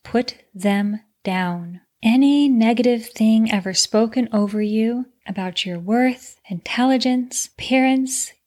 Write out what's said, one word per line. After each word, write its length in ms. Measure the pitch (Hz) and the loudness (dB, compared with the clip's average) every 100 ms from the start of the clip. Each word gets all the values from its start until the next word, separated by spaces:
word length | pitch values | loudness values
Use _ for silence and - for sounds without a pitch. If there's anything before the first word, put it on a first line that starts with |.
put 340 | - 240 254 - _ | -4 -4 -4 -10 _
them 460 | 196 202 202 208 214 - _ | -4 -2 0 -2 -6 -10 _
down. 560 | - 185 180 175 170 180 _ _ | -6 -2 -2 -6 -10 -16 _ _
Any 460 | 220 247 277 285 285 | 0 4 4 4 4
negative 580 | 240 220 233 247 240 226 | 4 4 2 2 0 -4
thing 460 | - 220 220 220 | 0 4 4 2
ever 220 | 202 185 | 0 -2
spoken 540 | 175 - 214 226 262 233 | -4 0 2 2 0 -2
over 280 | 214 208 214 | -2 -2 -2
you 460 | 214 214 226 240 254 _ - | -2 0 0 -2 -8 _ -12
about 380 | 196 185 180 | -8 -6 -6
your 140 | 185 175 | -6 -8
worth, 640 | 180 233 254 247 - - - | -2 0 2 -2 -10 -20 -12
intelligence, 960 | 175 - - 254 262 254 254 247 - - | -10 -6 0 2 2 2 0 -2 -6 -10
appearance, 880 | - - 262 262 262 262 - - - | -12 -2 2 2 2 0 -4 -8 -12